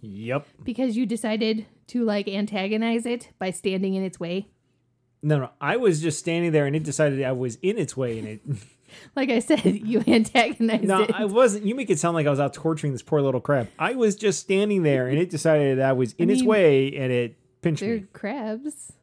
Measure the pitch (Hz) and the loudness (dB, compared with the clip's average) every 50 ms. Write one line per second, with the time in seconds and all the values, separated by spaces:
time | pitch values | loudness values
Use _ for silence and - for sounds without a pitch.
0 | - 110 95 101 110 117 123 143 147 _ _ _ - - 226 226 262 254 214 226 | -14 -14 -14 -12 -6 -4 -4 -6 -6 _ _ _ -10 -8 -4 -2 -2 0 0 0
1 | 254 196 233 226 - 220 220 220 226 220 220 220 214 - _ _ _ - - 247 | -2 -2 -2 -4 -4 -4 -2 -2 0 -2 -2 -4 -6 -10 _ _ _ -8 -4 -2
2 | 233 220 208 208 196 214 196 196 202 208 208 196 185 196 214 220 226 226 233 233 | 0 0 0 -2 -2 -4 -2 -4 -4 -2 -2 -4 -2 -2 -2 0 0 0 0 -2
3 | 226 247 240 240 - - _ _ 190 185 180 - - 202 190 190 190 190 190 190 | -2 -4 -6 -6 -8 -14 _ _ -6 -6 -6 -4 -4 -2 -2 0 -2 -2 -2 -2
4 | 190 185 180 - 175 165 175 190 202 _ _ _ _ _ _ _ _ _ _ _ | -4 -6 -6 -8 -8 -6 -6 -6 -6 _ _ _ _ _ _ _ _ _ _ _
5 | _ _ _ _ - 151 151 143 131 - _ _ - 143 190 247 254 208 170 151 | _ _ _ _ 0 0 0 0 0 -4 _ _ -2 -2 0 2 2 2 2 2
6 | 156 165 151 - - 170 165 170 170 170 156 156 143 139 143 160 156 156 139 - | 0 -4 -4 -4 -4 -4 -2 0 0 2 2 2 2 2 0 -2 -4 -4 0 0
7 | 156 147 139 135 139 127 135 123 131 123 110 - - 185 220 240 160 - - 131 | 2 2 2 0 -2 -2 -2 -2 -4 -4 -6 -2 -2 -2 -2 0 -4 -4 -4 -4
8 | 135 120 113 113 107 107 107 104 _ - 139 101 - _ _ _ _ _ - - | -4 -4 -4 -6 -8 -10 -12 -12 _ -8 -8 -8 -8 _ _ _ _ _ -20 -20
9 | - - _ 285 269 285 240 226 - - 320 - - 190 190 208 - 214 240 214 | -20 -10 _ -4 -2 0 0 -2 2 2 0 2 4 0 0 0 -4 -2 -2 0
10 | 220 - 233 233 220 - - 262 233 - - - 233 226 226 - - 196 190 190 | 2 4 4 4 4 2 2 2 2 2 0 -2 0 0 0 0 0 2 2 2
11 | 208 208 220 190 220 202 190 233 262 240 196 208 214 190 233 269 269 196 196 151 | 2 0 0 -2 -2 0 4 4 4 4 4 0 -2 -2 -2 -2 0 0 0 0
12 | - 170 170 165 147 147 143 135 143 139 - - - 160 160 151 - 147 135 117 | 2 0 0 2 2 2 2 2 0 -2 -4 -4 -2 -2 -2 0 -2 -4 -4 -6
13 | - - - 151 139 135 127 123 - - 147 131 117 98 _ - 156 185 254 262 | -4 -2 0 2 2 2 0 -2 0 0 0 0 0 -4 _ -4 -4 -4 0 2
14 | 233 214 196 - 214 208 185 - - - 190 190 208 214 208 190 170 151 139 131 | 2 2 2 2 -2 -2 -2 -2 -2 0 0 2 2 2 0 2 2 2 2 2
15 | 127 127 135 151 175 175 - 147 - 165 156 151 147 139 135 131 135 135 135 127 | 2 0 0 0 0 -2 -4 -2 2 2 4 4 4 2 2 2 2 2 2 2
16 | 127 113 - - 170 175 254 262 254 233 214 214 185 156 139 135 135 139 - 143 | 0 -2 0 0 2 2 4 4 4 4 4 6 6 6 6 6 2 2 -2 -4
17 | 135 127 123 123 120 113 - _ _ _ _ _ - 175 160 147 196 208 233 220 | -2 0 0 0 -2 -2 -6 _ _ _ _ _ -2 -2 -2 -2 -2 -4 -4 -4
18 | 196 - _ - - 196 240 285 220 226 214 233 277 302 294 - - - - _ | -6 -10 _ -10 -10 -8 -8 -6 -6 -8 -8 -8 -8 -12 -12 -12 -18 -20 -20 _